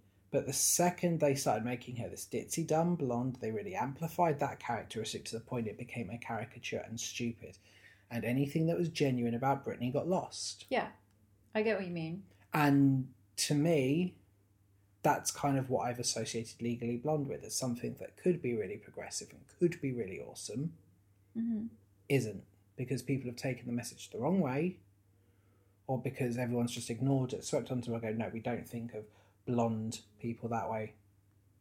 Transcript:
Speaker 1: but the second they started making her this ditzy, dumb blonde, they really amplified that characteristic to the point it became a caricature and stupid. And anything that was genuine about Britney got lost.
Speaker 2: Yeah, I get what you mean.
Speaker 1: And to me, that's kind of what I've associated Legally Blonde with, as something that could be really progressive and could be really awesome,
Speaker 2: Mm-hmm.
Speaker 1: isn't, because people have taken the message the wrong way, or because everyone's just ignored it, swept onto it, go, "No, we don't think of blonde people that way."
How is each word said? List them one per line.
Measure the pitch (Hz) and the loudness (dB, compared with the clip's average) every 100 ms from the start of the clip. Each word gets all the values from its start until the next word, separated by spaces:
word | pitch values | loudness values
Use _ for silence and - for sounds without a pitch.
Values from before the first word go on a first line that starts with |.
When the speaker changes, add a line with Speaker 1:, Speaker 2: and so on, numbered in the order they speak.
| _ _ _ | _ _ _
Speaker 1:
but | 139 - | 0 0
the | |
second | 131 - - 175 175 175 165 | 2 2 4 4 4 0 4
they | 147 | 4
started | 139 139 110 | 4 2 2
making | 117 123 - 120 | 0 -4 -6 -8
her | 92 | -6
this | - - | -8 -6
ditzy, | 123 - - 160 | -6 -4 -4 2
dumb | 156 175 | 2 4
blonde, | 170 135 120 127 120 | 2 2 0 0 -2
they | 113 | -4
really | 110 196 | -4 -4
amplified | 190 175 135 160 - 170 143 | -2 -4 -2 -4 2 2 4
that | 139 - | 0 -2
characteristic | - 113 87 113 - - | -4 -4 -4 -6 -6 -6
to | - 113 | -8 -10
the | |
point | - 127 110 | -4 -4 -4
it | 101 | -6
became | 120 120 95 | -8 -6 -6
a | 117 | -8
caricature | - 113 123 123 - - - | -6 -6 -6 -10 -6 -6 -6
and | 113 | -8
stupid. | - - 120 117 78 - - - - - _ | -8 -4 -4 -4 -12 -18 -20 -20 -20 -20 _
And | 120 | -4
anything | 110 127 143 165 160 | 0 2 2 2 2
that | 170 | 2
was | 170 | 0
genuine | - 143 123 120 | 2 2 4 2
about | 117 135 135 | 2 2 0
Britney | - 98 120 | -2 -4 -2
got | 127 156 | 0 2
lost. | 180 - - - - - | 0 0 -8 -8 -10 -2
Speaker 2:
Yeah, | 247 - - _ _ _ _ _ | -2 -2 -8 _ _ _ _ _
I | 220 | 0
get | 214 202 | 2 0
what | 185 | -2
you | |
mean. | 175 160 175 - - - | -4 -4 -6 -10 -20 -2
Speaker 1:
And | 160 147 139 139 135 131 - _ - | 4 6 8 8 6 0 -8 _ -4
to | - | 2
me, | 147 160 160 131 156 180 - - _ _ _ _ _ _ _ | 4 6 6 6 4 2 -2 -18 _ _ _ _ _ _ _
that's | 147 135 - | 2 2 0
kind | - 147 135 | 0 2 2
of | 123 | 2
what | 123 120 | 0 0
I've | 123 | -2
associated | 120 117 113 117 113 - | -2 -2 -2 -4 -6 -4
Legally | 117 120 117 120 | -2 0 -2 0
Blonde | 147 156 135 | 2 0 0
with, | - | -4
as | 107 | -4
something | - 131 120 120 120 | -2 -2 -2 -4 -6
that | - - | -12 0
could | 185 160 | 2 2
be | 123 | 2
really | 117 95 104 | 0 -2 -6
progressive | - - - - - | -10 -12 -8 -8 -10
and | - - - | -16 -20 2
could | 175 - | 2 2
be | 139 | -2
really | 120 98 92 | -2 -4 -6
awesome, | 60 - - 110 165 - - _ _ _ _ 233 | -10 -10 -8 -4 -4 -6 -18 _ _ _ _ -4
Speaker 2:
Mm-hmm. | 233 220 226 - - _ - | 0 0 -4 -10 -20 _ 2
Speaker 1:
isn't, | 139 110 98 - _ _ - | 2 2 -4 -12 _ _ -8
because | 123 127 | -4 -4
people | - 135 123 | 0 -2 -2
have | 120 | -4
taken | 139 123 123 | -4 -4 -4
the | |
message | 120 117 - - | -4 -6 -12 -12
the | 107 | -2
wrong | 135 190 | 2 4
way, | 143 135 180 - - _ _ _ _ _ _ _ _ _ - | 4 2 0 -2 -14 _ _ _ _ _ _ _ _ _ -4
or | 131 | -2
because | 131 - 123 117 | -2 -2 -2 0
everyone's | 120 120 120 | 0 2 0
just | - - | -2 -6
ignored | 113 131 135 127 | 0 4 4 2
it, | 104 | -2
swept | - 147 120 | -2 -2 0
onto | 127 117 | -2 -2
it, | 117 | -2
go, | 113 | 0
"No, | 110 104 | 0 -2
we | 113 | -2
don't | 110 120 120 | -2 -4 -4
think | 120 117 | -8 -8
of | 110 107 - - _ - | -8 -12 -18 -20 _ 0
blonde | 120 117 110 110 113 - - | 2 4 2 -2 -4 -10 -8
people | 120 113 117 | -6 -4 -2
that | 117 98 | -2 -2
way." | 110 107 - _ _ _ _ _ _ | -2 -4 -10 _ _ _ _ _ _